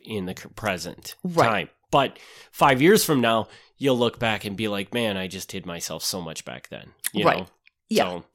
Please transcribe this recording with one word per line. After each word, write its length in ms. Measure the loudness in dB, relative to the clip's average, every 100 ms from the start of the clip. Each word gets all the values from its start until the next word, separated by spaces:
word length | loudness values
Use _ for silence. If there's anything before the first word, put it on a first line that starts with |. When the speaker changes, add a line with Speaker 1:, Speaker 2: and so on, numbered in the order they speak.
Speaker 1:
in 220 | -10 -8 -6
the 100 | -10
c-, 120 | -14 -6
present 600 | -4 -4 -6 -14 -16 -10
Speaker 2:
Right. 240 | -2 2 2
Speaker 1:
time. 220 | 2 -4 _ _
But 280 | 0 0 -4 -20 -20 -10
five 300 | 2 4 6
years 240 | 6 6 6
from 160 | 2
now, 260 | 4 2 0 -8 _ -2
you'll 200 | 0 2
look 220 | 2 0
back 240 | -2 -2 -4
and 120 | -4
be 100 | -4
like, 260 | -4 -4
"Man, 220 | -2 -2 -2
I 120 | -6
just 240 | -8 -10
hid 120 | -10 -10
myself 380 | -10 -8 -6
so 180 | -6 -6
much 220 | -8 -10
back 240 | -12 -14 -14
then." 240 | -16 -18 -10 -6
You 100 | 0
Speaker 2:
Right. 140 | 0 0
Speaker 1:
know? 80 | -4 _ _ _ -2
Speaker 2:
Yeah. 160 | 0 0
Speaker 1:
So 160 | -4 -4